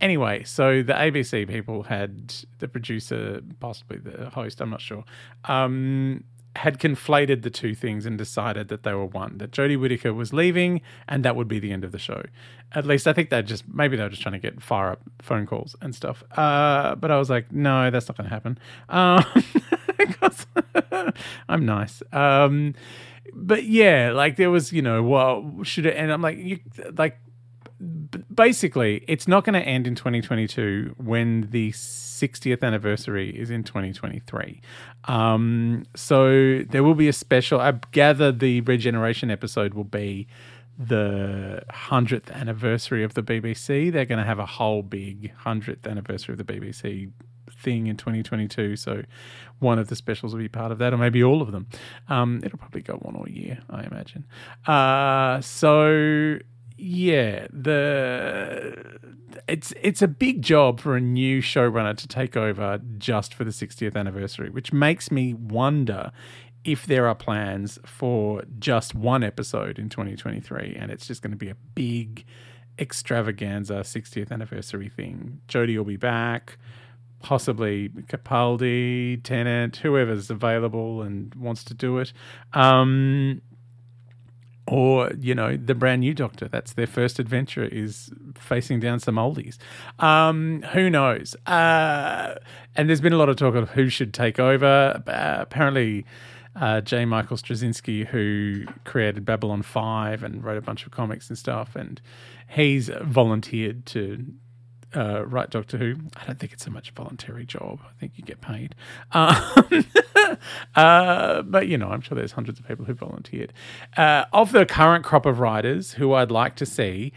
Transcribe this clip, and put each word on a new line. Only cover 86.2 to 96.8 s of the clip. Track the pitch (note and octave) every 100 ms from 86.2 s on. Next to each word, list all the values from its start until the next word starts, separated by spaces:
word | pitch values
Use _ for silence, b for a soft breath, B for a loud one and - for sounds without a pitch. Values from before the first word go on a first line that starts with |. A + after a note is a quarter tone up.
| A#2 - G#2
That's | A#2 -
their | - A#2
first | - B2 B2
adventure, | A#2 B2 C3 -
is | A2+ - G#2+ G#2 - - C3+ C3
facing | - B2 A#2+ B2
down | A#2+ A#2+
some | - A2
oldies. | A#2+ D3+ - - B B B B
Um, | D#3+ D#3 D#3+ D#3+ D#3+ D#3 -
who | - F#3+
knows? | D#3 C3+ A2+ - -
Uh, | - F3 E3 D#3+ D#3 D3 C#3+ F2+ - - - B B -
and | D3+
there's | D#3
been | E3+
a | E3
lot | D3
of |
talk | B2 C3+ A#2+
of | A2
who | C3+ C3
should | - A2+
take | - A#2+ A2
over. | B2+ C3+ C#3 C#3 C3+ - -
Uh, | - D3+ -
apparently, | - C#3 C#3+ C3+ A2+ G#2 - B B B B
uh, | - B2 A2